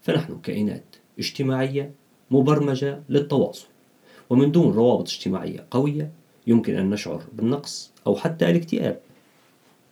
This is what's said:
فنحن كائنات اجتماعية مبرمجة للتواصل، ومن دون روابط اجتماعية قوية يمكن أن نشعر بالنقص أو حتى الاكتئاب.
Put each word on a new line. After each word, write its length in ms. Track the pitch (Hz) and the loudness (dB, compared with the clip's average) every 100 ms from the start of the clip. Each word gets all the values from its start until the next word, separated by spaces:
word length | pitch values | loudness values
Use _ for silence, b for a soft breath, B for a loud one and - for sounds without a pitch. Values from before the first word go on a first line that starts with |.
فنحن 380 | - 165 165 - | -2 -2 -2 -8
كائنات 520 | - 202 208 - - - _ - | -8 -4 -4 -4 -12 -20 _ -10
اجتماعية 720 | - - 131 131 135 139 143 - _ _ _ | -8 -4 -2 0 -2 -4 -6 -12 _ _ _
مبرمجة 680 | 135 135 147 143 131 139 139 - | 2 4 4 2 0 -4 -6 -2
للتواصل، 580 | 143 - 139 - - - _ _ _ b b b | 0 2 0 0 -4 -20 _ _ _ b b b
ومن 220 | 123 143 | 4 6
دون 220 | 170 127 | 6 4
روابط 340 | 104 123 104 - | 4 4 2 -2
اجتماعية 580 | - - 90 71 - - | -6 -4 -4 -4 -10 -4
قوية 400 | 120 147 147 151 - _ _ 117 | -2 0 -2 -6 -10 _ _ 2
يمكن 280 | 113 107 98 | 2 2 -2
أن 140 | 95 | -2
نشعر 340 | 104 85 78 - | -2 -6 -10 -12
بالنقص 580 | 107 113 143 - - - _ 107 | -4 -2 -2 -6 -14 -16 _ -2
أو 80 | 104 | -2
حتى 340 | 165 165 170 | -2 -2 0
الاكتئاب. 500 | 175 165 233 - - - b b b b b b b _ | 0 0 -2 -2 -6 -12 b b b b b b b _